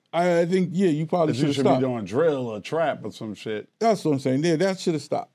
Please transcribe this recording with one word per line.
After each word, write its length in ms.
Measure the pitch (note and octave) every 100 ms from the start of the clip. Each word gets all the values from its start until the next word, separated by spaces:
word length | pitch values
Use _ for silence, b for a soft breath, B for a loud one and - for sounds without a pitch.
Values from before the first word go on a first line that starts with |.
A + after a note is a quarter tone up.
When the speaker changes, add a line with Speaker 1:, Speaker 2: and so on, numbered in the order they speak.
| _
Speaker 1:
I, 260 | E3 F3+ E3+
I 60 | E3+
think, 240 | F#3 E3
yeah, 160 | D#3+ F#3+
you 160 | D3+ D#3+
probably 280 | F3+ D#3
Speaker 2:
That 60 | A#2+
you 60 | D3
Speaker 1:
should 80 | C3+
Speaker 2:
should 100 | F3+
Speaker 1:
stop. 140 | C3
Speaker 2:
be 60 | C3
doing 180 | A#2+ F#2
drill 420 | A#2 E3 C#3 A#2+
or 120 | G#2+
trap 440 | - D#3 D3+ A#2+
or 80 | A2+
some 220 | - A2+
shit. 360 | G2 - G#2+ - -
Speaker 1:
That's 240 | A3+ G#3
what 80 | D#3
I'm 60 | C3+
saying. 240 | C3 C3
Yeah, 120 | E3+ D#3
that 220 | F#3+ F#3
should 140 | F#3
have 100 | D#3
stopped. 280 | - B2+ -